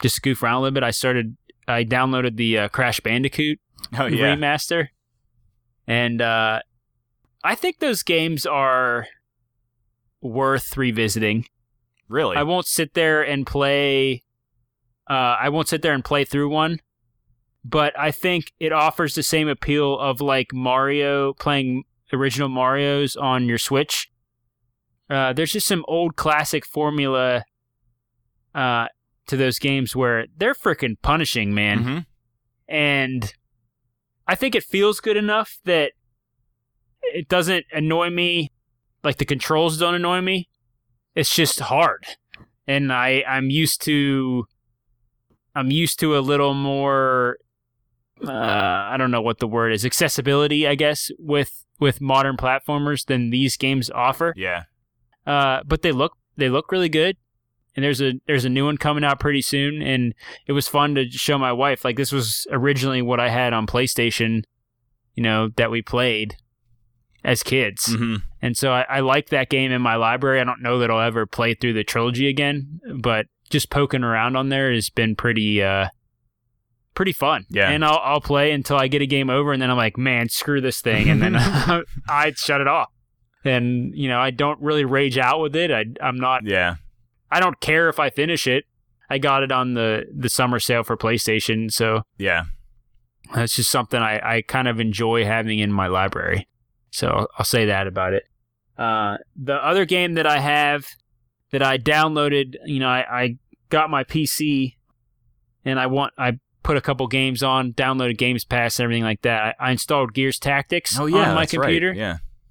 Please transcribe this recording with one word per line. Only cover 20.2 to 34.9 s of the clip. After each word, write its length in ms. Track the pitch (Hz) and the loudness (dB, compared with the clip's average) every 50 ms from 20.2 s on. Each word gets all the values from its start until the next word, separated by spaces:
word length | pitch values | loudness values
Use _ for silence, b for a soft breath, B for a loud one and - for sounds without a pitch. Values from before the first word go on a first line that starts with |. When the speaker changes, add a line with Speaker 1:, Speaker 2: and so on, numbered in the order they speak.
Speaker 1:
like, 280 | 147 143 135 131 123 - | 0 0 2 2 0 -2
Mario, 800 | 131 127 127 127 127 131 135 139 143 147 143 143 143 139 139 139 139 | -4 -4 0 2 2 2 2 2 0 0 0 0 0 0 0 -2 -4
playing 500 | - - 147 143 139 131 127 127 131 - _ _ _ _ - | -2 0 0 2 2 2 0 -2 -4 -6 _ _ _ _ -4
original 360 | - 131 135 139 113 135 143 131 | -2 0 0 0 0 0 -2 -2
Marios 720 | 131 127 127 127 135 143 143 143 143 143 143 127 - 131 | 0 0 2 2 2 2 2 2 2 0 0 -2 -2 -2
on 260 | 139 131 127 127 123 | 0 0 2 2 2
your 120 | 120 120 113 | 2 0 0
Switch. 500 | - - 139 139 151 - - - - - _ _ _ _ _ _ _ _ _ _ _ _ _ _ _ _ _ _ _ - | 0 0 0 0 0 0 -4 -6 -6 -8 _ _ _ _ _ _ _ _ _ _ _ _ _ _ _ _ _ _ _ -4
Uh, 220 | 143 135 131 131 | -2 0 0 0
there's 200 | 127 143 165 156 | 0 0 -2 -2
just 140 | - 208 - | -2 -2 -2
some 180 | - 196 170 147 - | 0 -2 -2 -2 -2
old 280 | 160 170 175 165 - | 0 0 0 0 -2
classic 480 | - - 156 151 151 147 - - 143 - | -2 0 0 2 0 0 0 -2 -4 -4
formula, 800 | - - 147 151 151 151 147 139 135 131 127 127 127 123 120 - _ _ _ _ _ _ _ _ _ _ _ _ _ _ _ _ _ _ _ _ _ - | -4 -4 -2 -2 0 0 0 0 0 0 0 2 0 0 -2 -4 _ _ _ _ _ _ _ _ _ _ _ _ _ _ _ _ _ _ _ _ _ -6
uh, 320 | 147 131 127 120 117 117 117 - _ _ _ _ _ _ | -2 0 0 0 0 -2 -4 -8 _ _ _ _ _ _
to 100 | - 139 131 | -4 -2 0
those 200 | 135 127 117 - | 0 0 0 0
games 380 | - 139 139 135 127 107 - | -2 -2 0 0 -2 -4 -2
where 300 | 127 127 120 117 113 113 - _ | -2 0 0 0 0 -2 -4 _
they're 180 | 156 196 247 277 | -2 -2 -2 -2
frickin' 420 | - - - 160 - 143 120 107 - | 0 0 -2 -2 0 -2 -4 -4 -2
punishing, 540 | - 143 147 165 151 - - 120 104 101 104 | 0 0 0 0 0 -2 -2 -2 -2 0 0
man. 240 | 101 104 104 104 107 | 0 2 2 2 0
Speaker 2:
Mm-hmm. 200 | 117 127 139 170 170 _ _ _ _ _ _ _ _ _ _ _ _ - | 0 -2 -4 -8 -10 _ _ _ _ _ _ _ _ _ _ _ _ -6
Speaker 1:
And 640 | 156 151 147 147 143 139 131 131 131 123 110 101 - _ _ _ _ _ _ _ _ _ _ _ _ _ _ _ _ _ - | -2 0 0 2 2 0 0 -2 -4 -4 -6 -8 -10 _ _ _ _ _ _ _ _ _ _ _ _ _ _ _ _ _ -2
I 80 | - 185 | -2 -2
think 200 | - 262 262 226 | 0 0 0 0
it 80 | 214 - | -2 -2
feels 360 | - - 196 202 214 | 0 0 2 2 2